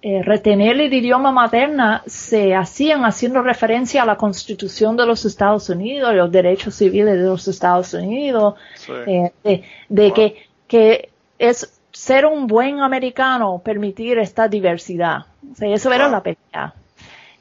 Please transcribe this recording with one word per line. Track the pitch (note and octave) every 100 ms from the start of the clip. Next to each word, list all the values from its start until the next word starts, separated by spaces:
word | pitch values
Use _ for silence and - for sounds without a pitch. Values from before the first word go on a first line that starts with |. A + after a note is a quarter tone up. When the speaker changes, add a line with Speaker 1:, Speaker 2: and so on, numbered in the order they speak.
Speaker 1:
eh, | G#3+ G3
retener | F3+ G#3 G#3+ G3+ G#3 B3+
el | D4
idioma | C4 A#3+ B3 C4+
materna | C4 A#3 A#3 C#4 D4 A3+ A3 -
se | - - A3+ G3 F#3+
hacían | F3 - D4 D4+ A#3+
haciendo | - A#3+ C4
referencia | B3 A3+ A3 A3+ B3 C#4
a | A#3
la | G3+
Constitución | G#3+ G3 - G3+ G3 - A3 A#3
de | A#3
los | A3+ G#3+
Estados | - G3+ G#3 G3+
Unidos, | F3 G3+ C#4+ B3+
los | G3+ F3
derechos | F3+ F3+ F#3+ G#3+ -
civiles | G3 F#3+ G#3+ F#3+
de | F#3
los | F#3 G3
Estados | F#3+ F3+ F3+ F3+
Unidos, | - F3+ A#3+ C#4+ A#3 G#3 G#3 - -
Speaker 2:
Sí. | - B2+ D#3
Speaker 1:
eh, | F3+ F3 _
de, | G#3 F3+ - - -
de | G#3 G#3
Speaker 2:
Wow. |
Speaker 1:
que, | - G#3+ G#3+ _ _ _
que | A#3 A3 A3+ - _ _ _
es | A#3 A#3+ - _ _
ser | - - C4 D4+
un | D#4 C4
buen | G#3+ C4 C#4+
americano | C#4 C4 B3+ B3 C4 B3+ G#3+ F3+
permitir | G3+ G#3 G#3 G3 A3+ A#3+
esta | G3+ - F#3+
diversidad. | G#3 F#3 E3+ - F3 E3+ C#3+ - _ -
O | -
sea, | G#3
eso | G#3 C4
era | B3+ C#4+
Speaker 2:
Wow. |
Speaker 1:
la | A3
pelea. | F3 E3 _ - D3 - _ _ - - - _